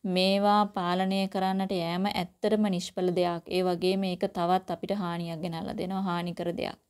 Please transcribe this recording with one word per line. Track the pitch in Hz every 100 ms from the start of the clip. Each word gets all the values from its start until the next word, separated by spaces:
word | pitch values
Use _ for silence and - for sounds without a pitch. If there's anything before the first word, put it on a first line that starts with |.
මේවා | 190 180 185 196 208 208 208
පාලනය | 196 175 180 190 196 190
කරන්නට | 196 190 190 190
යෑම | 185 165 175 202
ඇත්තටම | - 180 _ 214 214 214
නිෂ්ඵල | 180 - - 180
දෙයක්. | 175 175 170 -
ඒ | 180
වගේම | 185 170 180 190
මේක | 190 180 196
තවත් | 190 170 185 190
අපිට | 170 185
හානියක් | 196 175 170 170 165
ගෙනල්ලා | 175 165 - -
දෙනවා, | 180 190
හානි | 190 175 175
කර | 170 170
දෙයක්. | 180 - -